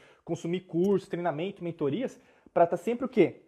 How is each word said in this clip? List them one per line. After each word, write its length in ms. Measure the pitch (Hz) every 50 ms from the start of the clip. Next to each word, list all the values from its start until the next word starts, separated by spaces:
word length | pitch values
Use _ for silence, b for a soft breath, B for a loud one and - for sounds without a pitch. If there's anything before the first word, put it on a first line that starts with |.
| b b b b _
consumir 360 | - 170 - - 165 180 190
cursos, 460 | 185 - 165 170 185 208 196 185 -
treinamento, 560 | - 170 170 175 170 143 147 180 202 202 - 175
mentorias, 560 | 170 165 - 151 135 147 220 262 - - b b b b b b b -
pra 120 | 175 170
tá 100 | 170 180
sempre 300 | 175 - 220 240 240 262
o 40 | -
quê? 340 | - 214 160 135 - - _